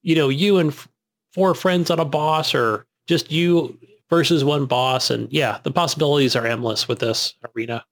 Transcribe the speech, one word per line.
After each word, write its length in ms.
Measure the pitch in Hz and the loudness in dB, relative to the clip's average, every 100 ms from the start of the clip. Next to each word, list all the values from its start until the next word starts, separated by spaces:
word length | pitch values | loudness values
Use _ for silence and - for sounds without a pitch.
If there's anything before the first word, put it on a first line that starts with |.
you 140 | - 160 | 2 2
know, 140 | 139 | 2
you 280 | 135 202 190 | 2 2 2
and 140 | 156 | 2
f-, 160 | 143 - _ _ _ _ | -4 -18 _ _ _ _
four 220 | - 190 | 0 0
friends 360 | 170 185 180 165 | 2 0 0 0
on 100 | 165 | 0
a 60 | 156 | 0
boss, 500 | 151 151 156 156 139 | 0 0 0 0 0
or 300 | 117 107 _ _ - | 0 -2 _ _ -2
just 240 | 170 - | -2 0
you 460 | 156 175 170 139 - - _ _ | -2 2 2 0 -12 -20 _ _
versus 340 | 165 160 165 | 0 2 2
one 220 | 139 147 131 | 2 0 0
boss. 460 | 123 127 131 - | 0 0 0 -2
And 200 | 120 113 | -4 -2
yeah, 280 | 147 127 101 | -2 -2 -2
the 80 | - | -4
possibilities 680 | 139 170 - 147 147 131 123 | -2 -2 0 0 2 2 0
are 120 | 117 | -2
endless 400 | 117 117 110 - | -2 -4 -4 -4
with 100 | 117 | -2
this 380 | 117 110 - - - 113 | -2 -2 -6 -8 -14 -10
arena. 300 | 117 117 - | -8 -10 -12